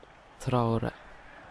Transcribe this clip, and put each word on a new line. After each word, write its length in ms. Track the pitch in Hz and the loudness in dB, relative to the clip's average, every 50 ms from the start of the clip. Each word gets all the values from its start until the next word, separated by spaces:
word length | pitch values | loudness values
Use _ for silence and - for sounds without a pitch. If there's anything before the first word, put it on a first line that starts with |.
| - - - - - - - - | -20 -20 -20 -20 -20 -20 -12 -6
Traore. 500 | - 127 127 123 117 113 113 113 117 - - - - - - - - - - - - - | 0 2 4 4 6 4 4 2 0 -2 -4 -6 -12 -18 -18 -18 -18 -18 -18 -18 -18 -18